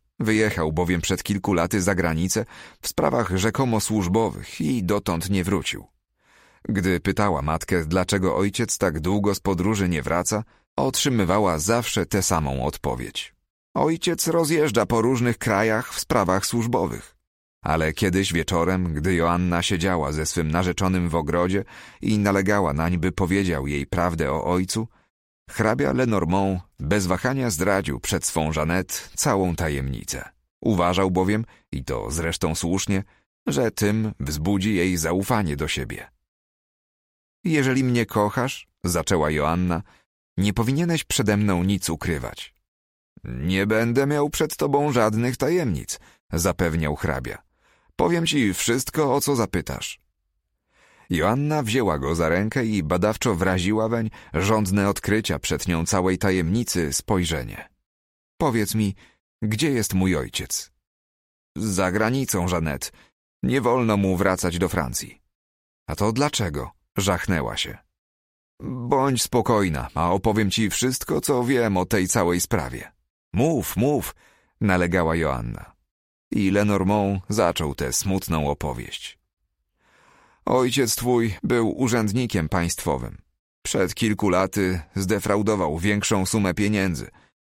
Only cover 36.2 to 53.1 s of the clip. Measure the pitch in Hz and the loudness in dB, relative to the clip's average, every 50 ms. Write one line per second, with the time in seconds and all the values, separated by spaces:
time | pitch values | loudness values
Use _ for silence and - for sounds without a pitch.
36.2 | _ _ _ _ _ _ _ _ _ _ _ _ _ _ _ _ _ _ _ _ | _ _ _ _ _ _ _ _ _ _ _ _ _ _ _ _ _ _ _ _
37.2 | _ _ _ _ - 185 156 147 135 135 127 131 131 127 123 120 113 - - 110 | _ _ _ _ -2 0 2 2 4 4 2 2 2 2 2 2 0 0 2 2
38.2 | 104 104 - 135 120 127 - - - - _ _ - 90 85 85 78 - 98 82 | 0 2 0 0 -2 -2 -4 -8 -12 -18 _ _ -4 -2 0 0 0 2 2 2
39.2 | 76 76 78 76 73 78 82 87 90 87 85 82 - - - _ _ _ _ _ | 2 2 2 0 0 0 0 0 0 0 -2 -2 -4 -8 -16 _ _ _ _ _
40.2 | _ _ _ - 95 104 98 120 113 117 135 147 175 170 170 156 - - - - | _ _ _ 0 0 0 2 0 0 0 0 0 0 0 0 -2 -2 -2 -2 0
41.2 | 120 104 104 101 107 104 95 87 90 95 101 95 - - 82 78 - 87 82 71 | 2 2 2 2 2 2 2 2 2 0 0 0 -2 -4 -4 -4 -4 -4 -4 -4
42.2 | 62 58 - - - - _ _ _ _ _ _ _ _ _ _ _ _ _ - | -6 -8 -10 -12 -16 -18 _ _ _ _ _ _ _ _ _ _ _ _ _ -18
43.2 | - - 60 64 69 87 92 95 101 104 110 110 117 117 120 135 139 139 151 147 | -14 -12 -8 -6 -2 0 0 2 2 2 2 2 2 2 2 2 2 2 2 0
44.2 | 143 147 - - 160 147 - - 151 143 143 143 147 151 131 123 110 107 107 110 | 0 0 0 0 -2 -2 -2 0 0 2 2 2 2 2 2 4 4 4 2 2
45.2 | 117 127 123 - 135 139 170 185 165 110 85 65 52 - - - - - - _ | 0 0 0 0 0 0 2 2 2 2 0 -2 -4 -6 -10 -12 -14 -20 -20 _
46.2 | _ - - 82 82 95 85 - 92 85 78 82 80 73 73 - - 80 71 65 | _ -6 -2 0 0 0 0 2 0 0 2 0 0 -2 -2 -2 -2 -4 -4 -4
47.2 | 62 57 50 - - _ _ _ _ _ _ _ _ _ _ - - 175 170 170 | -6 -8 -10 -12 -16 _ _ _ _ _ _ _ _ _ _ 0 2 2 2 2
48.2 | 165 - - 147 120 101 90 - - - 117 131 - - - 156 151 139 123 143 | 0 0 2 2 2 2 2 0 0 0 0 0 -2 -2 -2 0 0 2 2 2
49.2 | - 143 143 117 110 92 - 87 - - 67 - - - - - _ _ _ _ | 2 2 2 2 0 0 0 -2 -4 -4 -6 -8 -8 -10 -12 -14 _ _ _ _
50.2 | _ _ _ _ _ _ _ _ _ _ _ _ _ _ _ _ _ - 87 80 | _ _ _ _ _ _ _ _ _ _ _ _ _ _ _ _ _ -4 -2 0
51.2 | 76 98 113 135 147 147 156 151 135 110 107 131 117 95 78 71 67 71 85 82 | 2 2 2 2 0 0 0 0 0 0 0 0 2 2 0 0 0 -2 0 0
52.2 | 82 80 85 90 104 110 - 135 120 113 107 98 80 76 90 90 92 104 | 2 2 2 2 0 0 0 -2 -2 0 0 0 0 0 0 2 2 2